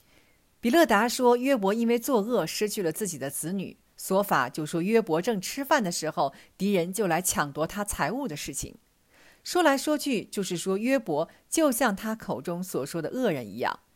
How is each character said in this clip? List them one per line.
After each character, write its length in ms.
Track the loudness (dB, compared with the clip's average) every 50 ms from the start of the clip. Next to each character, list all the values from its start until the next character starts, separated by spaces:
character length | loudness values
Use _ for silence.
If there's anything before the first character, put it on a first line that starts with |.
| -20 _ _ _ _ _ _ _ _ _ _ _
比 100 | 0 4
勒 160 | 6 6 6
达 220 | 6 6 4 2 2
说 280 | 0 2 4 4 4
约 200 | 4 4 2 2 2
伯 160 | 2 2 2
因 140 | 2 2 2
为 120 | 2 0
作 220 | 0 2 2 2
恶 260 | 2 2 0 0 0 0
失 220 | -2 -2 -2 -2
去 120 | -2 -2
了 100 | -2 -2
自 160 | -2 -2 -4 -6
己 120 | -6 -6
的 100 | -6 -6
子 240 | -6 -6 -6 -4 -4
女， 240 | -4 -6 -6 -10 _ _ _ _
索 280 | -10 -4 0 0 2 2
法 260 | 2 2 2 0 0
就 160 | -2 -6 -6
说 160 | -4 -2 -2
约 180 | 0 2 4 2
伯 220 | 4 2 0 0
正 180 | 0 0 -2 -2
吃 240 | -4 -6 -6 -6 -2
饭 200 | 2 2 2 2
的 80 | 0
时 180 | -2 -4 -4 -4
候， 240 | -2 0 0 0 -2 -6 -20 -16 _ -2
敌 160 | 0 2 2
人 180 | 2 0 0
就 140 | -2 -2 0
来 160 | 2 2 0
抢 300 | 0 0 0 0 -2 -2
夺 160 | -2 -2 -4 -2
他 180 | -2 -4 -6
财 260 | -4 -2 -2 -2 -2
物 160 | -2 -2 -4 -6
的 80 | -6
事 180 | -6 -8 -8 -8
情。 220 | -8 -8 -10 -12 -16 _ _ _ _ _ _ _ _ -20 -20 -20 _ -8
说 180 | -2 2 4
来 160 | 4 4 4 2
说 180 | 2 0 0
去， 300 | 0 0 0 -2 -2 -2
就 160 | -4 -6 -4
是 160 | -4 -4 -4 -4
说 220 | -2 -2 -2 0
约 180 | 0 0 0 0
伯 320 | 0 -2 -2 -2 -2 -4 -6 -18 _ -2
就 240 | 2 4 4 4
像 240 | 4 2 2 0 0
他 200 | 0 -4 -6 -6
口 260 | -6 -6 -6 -6 -6
中 220 | -4 -6 -6 -6 -6
所 200 | -4 -4 -4 -4
说 140 | -4 -4 -4
的 100 | -4 -4
恶 200 | -2 0 0 0
人 180 | 0 -2 -4 -8
一 100 | -6 -2
样， 240 | -2 -2 -2 -4 _ _ _